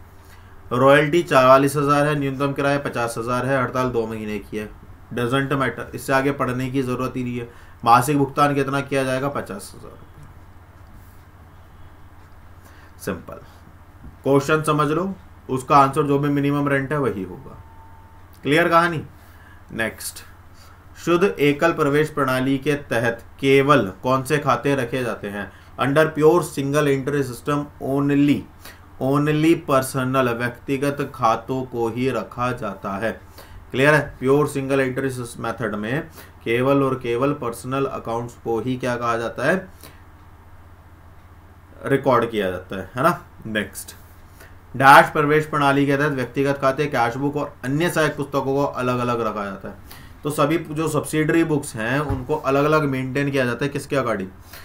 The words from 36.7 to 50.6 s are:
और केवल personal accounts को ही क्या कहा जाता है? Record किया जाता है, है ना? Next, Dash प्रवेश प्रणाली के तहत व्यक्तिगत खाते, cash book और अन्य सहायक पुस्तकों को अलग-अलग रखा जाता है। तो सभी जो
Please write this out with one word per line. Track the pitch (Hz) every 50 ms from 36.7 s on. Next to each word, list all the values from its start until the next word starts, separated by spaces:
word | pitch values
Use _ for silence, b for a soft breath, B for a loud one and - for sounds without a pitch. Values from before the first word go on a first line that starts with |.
| 143 139 139
और | 131 131
केवल | 127 127 117 117 120 135 143 147
personal | - 127 117 110 - - 127 131 139 139
accounts | - - 117 - 117 113 120 123 120 -
को | - - 117 117 110
ही | 107 127 127
क्या | 123 131 123 120
कहा | 117 120 117 117
जाता | 113 120 110 - 117 120
है? | 147 180 185 185 - B B B B B B B B - - - - - - - - - - - - - - - - - - - - - - - - - - - - - - - - - - -
Record | 120 139 135 131 139 123 117 117 113
किया | 110 104 98 92
जाता | 90 92 90 - 101
है, | 95 95 - -
है | 123 147
ना? | 170 170 - - - - - -
Next, | 110 107 107 101 - - - - - - - - - - - - B B B B B B B B - -
Dash | 123 135 135 147 160 160 -
प्रवेश | - 160 147 143 151 156 151
प्रणाली | - - 147 143 139 139 143 143
के | 139 139
तहत | 135 147 151 139
व्यक्तिगत | 131 123 120 - 139 139 143 139 139
खाते, | 135 135 131 143 147
cash | 143 135 123 117 120 120
book | 127 143 143 143
और | 143 143 - - - -
अन्य | 127 139 147 170 170
सहायक | - 165 156 147 147
पुस्तकों | - 139 - - 139 131 135 135
को | 139 143
अलग-अलग | 139 - - 123 123 123 123 123 120 120 117
रखा | 113 107 101 107 101
जाता | 98 98 95 - 98
है। | 95 - - B B B B B B B -
तो | 147
सभी | 147 - 147 143 160
जो | 165